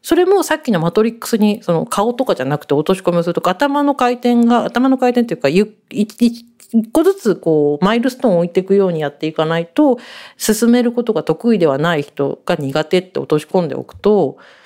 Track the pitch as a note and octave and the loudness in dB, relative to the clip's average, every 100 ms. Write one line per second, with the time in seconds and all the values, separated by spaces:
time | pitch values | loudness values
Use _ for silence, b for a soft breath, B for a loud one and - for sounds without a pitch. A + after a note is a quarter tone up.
0 | - E4+ F4+ G4 D#4+ D#4 C#4+ F#3 E3 G#3+ | 0 0 2 2 0 -4 -2 0 0 0
1 | A3 A#3 - A3+ G#3+ G#3 - E3 E3 - | 0 -2 -6 0 0 0 -2 -2 -2 -2
2 | G#3+ A#3+ C4 F#3 C3 D3 - C#3+ D3+ F#3+ | -2 -2 -2 -2 -2 -4 -2 -2 0 -2
3 | F3+ F3 E3+ E3+ F3 F#3 C#4+ C#4+ C#4+ C4+ | 0 -2 -2 -2 -2 -2 -2 0 -2 0
4 | B3 B3 A#3+ A#3+ A#3 A#3+ - A#3+ C4 C4 | -2 0 0 2 4 2 0 -2 0 2
5 | B3 B3 A#3+ E3 C#3 E3+ G#3+ _ _ - | 2 0 -2 -2 0 2 0 _ _ -4
6 | G#3 - A#3+ A#3 - _ - A3+ A3 D#4 | -4 0 0 0 -18 _ -2 -2 0 2
7 | E4 G4 A3 F3 - D#3 D3 D3 F#3 A#3 | 2 0 -2 -2 0 2 2 0 0 0
8 | B3 B3 B3+ F3 E3+ F3+ F#3+ G3 F#3+ E3 | -2 -2 0 0 0 -2 0 2 2 0
9 | D3 - D#3 D#3+ D#3 E3 E3+ - D4 A#3+ | -6 -6 -8 -2 -2 -2 -4 2 2 2
10 | B B B B - G#3+ A#3 A#3+ A#3+ A#3 | B B B B -2 0 4 4 2 -2
11 | A#3 A3+ B3 D#3+ A#3+ A3 E3 C3+ E3 E3 | -2 -2 -2 -2 0 2 2 2 0 -2
12 | C#3+ - C#3 - - E3+ C#3 C#3+ D3+ F#3 | -4 -4 -4 -4 -4 -4 -2 -4 0 -2
13 | F#3 C#3 C#3 D3+ - F#3+ E3 C3 - - | -2 -8 -2 -2 0 -2 -2 -8 -12 -4
14 | G3+ G#3 C#3 - B B | 0 2 0 -4 B B